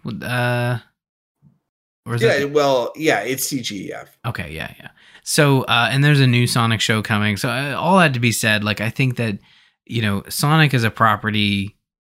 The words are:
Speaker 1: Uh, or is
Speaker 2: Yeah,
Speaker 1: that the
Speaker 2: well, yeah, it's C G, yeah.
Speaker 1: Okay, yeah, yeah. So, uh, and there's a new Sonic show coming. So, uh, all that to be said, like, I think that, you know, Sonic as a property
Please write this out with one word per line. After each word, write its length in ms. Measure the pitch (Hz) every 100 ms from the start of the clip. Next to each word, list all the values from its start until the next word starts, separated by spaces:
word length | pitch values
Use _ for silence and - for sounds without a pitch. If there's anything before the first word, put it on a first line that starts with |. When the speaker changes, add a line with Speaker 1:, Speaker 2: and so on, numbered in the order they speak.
Speaker 1:
Uh, 760 | 143 107 - 123 123 120 120 120 - _ _ _ _ _ _ _ _ _ _ _
or 120 | - 117
is 60 |
Speaker 2:
Yeah, 160 | 117 143
Speaker 1:
that 20 |
the 80 | 143
Speaker 2:
well, 440 | 147 139 131 117 -
yeah, 240 | 156 110
it's 260 | 110 131 -
C 140 | 135
G, 260 | 113 104 -
yeah. 160 | - - _ 120
Speaker 1:
Okay, 260 | - 82
yeah, 220 | 78 78 -
yeah. 100 | - - _ -
So, 400 | - - 143 135
uh, 260 | - 120 113
and 120 | 135
there's 180 | 147 139
a 60 | 127
new 200 | 123 120
Sonic 340 | 127 113 110
show 220 | - 110
coming. 340 | - 104 104 98
So, 120 | 127
uh, 280 | 123 143 131
all 200 | 151 190
that 160 | 160
to 60 | 120
be 120 | 120
said, 320 | 107 110 107
like, 160 | 104 101
I 100 | 110
think 260 | - 131 120
that, 220 | 113 101 - _ _ _ -
you 160 | 120
know, 200 | 107 98 -
Sonic 460 | - 147 160 147
as 80 | 127
a 80 | 113
property 840 | - 113 104 107 107 104 101 98 - _ _